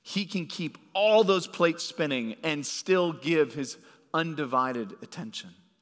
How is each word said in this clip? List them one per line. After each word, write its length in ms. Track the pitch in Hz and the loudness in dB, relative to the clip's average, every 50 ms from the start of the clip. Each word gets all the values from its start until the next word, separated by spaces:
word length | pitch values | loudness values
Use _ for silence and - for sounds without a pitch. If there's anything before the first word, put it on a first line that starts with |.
He 260 | _ - - 196 202 | _ -6 -4 -4 -4
can 200 | 175 - 190 170 | -2 -4 -6 -6
keep 320 | 143 - - 175 156 - - _ _ _ | -6 -8 -8 -8 -8 -8 -12 _ _ _
all 300 | 190 202 214 214 214 226 | 2 4 6 8 6 8
those 240 | 190 196 185 - - | 6 4 2 2 -4
plates 340 | - - 170 170 165 165 - | -2 2 2 2 2 0 -6
spinning 540 | - - - 165 147 139 127 117 113 107 - - | -10 -4 -2 -2 0 0 -2 -2 -4 -8 -4 -4
and 200 | 165 151 147 143 | -4 -2 -2 -4
still 480 | - - - - - 185 185 175 175 165 | -6 -8 -8 0 0 2 2 2 0 -2
give 420 | - - 143 170 160 147 139 - | -4 -2 0 4 4 4 2 0
his 240 | 139 139 123 - - - - - _ _ _ - | -8 -8 -8 -8 -14 -18 -20 -20 _ _ _ -2
undivided 840 | 160 165 165 156 147 151 127 123 127 127 131 127 120 113 98 92 - - | -2 -2 -2 -2 -6 -6 0 0 0 2 2 -2 -4 -6 -8 -10 -16 -18
attention. 480 | - - 170 160 110 - - - 92 85 _ _ _ _ _ | -16 -12 -12 -12 -12 -12 -14 -16 -16 -20 _ _ _ _ _